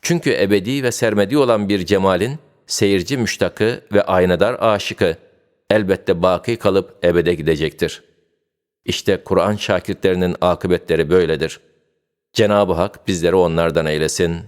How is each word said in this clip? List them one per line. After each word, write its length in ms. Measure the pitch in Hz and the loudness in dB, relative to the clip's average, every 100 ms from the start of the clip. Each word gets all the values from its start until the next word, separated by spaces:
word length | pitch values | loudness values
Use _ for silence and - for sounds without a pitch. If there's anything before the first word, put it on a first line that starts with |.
Çünkü 300 | - 170 151 | -2 -2 0
ebedi 520 | 82 98 101 95 139 | 0 2 0 0 -4
ve 80 | 127 | -4
sermedi 460 | 117 117 104 98 147 | -2 -2 0 0 2
olan 320 | 131 110 101 | 2 2 0
bir 160 | 101 90 | -2 2
cemalin 540 | 101 95 92 110 151 _ _ _ | 2 2 2 0 -6 _ _ _
seyirci 500 | - 101 98 85 135 | -2 2 2 -2 -4
müştakı 640 | 110 - 92 - 110 123 _ | -4 -2 -4 0 -2 -2 _
ve 100 | 101 | 0
aynadar 540 | - 92 90 87 101 123 | 2 2 2 2 0 0
aşıkı 560 | 110 104 - - 92 82 _ _ _ _ _ | 0 0 -4 -2 -2 -2 _ _ _ _ _
elbette 520 | 107 95 95 - 87 | 0 2 -2 0 0
baki 360 | 90 87 - 117 | 2 0 -2 -2
kalıp 480 | 104 95 92 - 87 | 0 0 -2 -2 0
ebede 280 | 87 85 | 2 2
gidecektir. 720 | 87 78 78 78 - 76 - _ _ _ _ _ _ _ _ - | 0 0 -2 -2 -4 -6 -6 _ _ _ _ _ _ _ _ -8
İşte 380 | - - 95 | -6 -2 -4
Kur'an 320 | - 90 90 104 | 0 0 0 -2
şakirtlerinin 800 | - 92 - 95 98 90 90 85 | -2 -4 -4 -4 -2 0 -2 0
akıbetleri 680 | 87 87 92 87 - 80 78 | 0 0 0 -2 0 -2 2
böyledir. 500 | 92 82 78 80 - _ _ _ _ _ _ _ | 2 2 -2 -4 -8 _ _ _ _ _ _ _
Cenab-ı 400 | - 107 104 98 | 0 2 4 2
Hak 340 | 82 95 - - | 0 -2 -4 -6
bizleri 280 | 92 85 92 | -2 2 2
onlardan 500 | 87 82 82 78 78 | 2 2 0 0 -2
eylesin. 540 | 76 78 - 87 87 | -2 -2 -2 -2 -4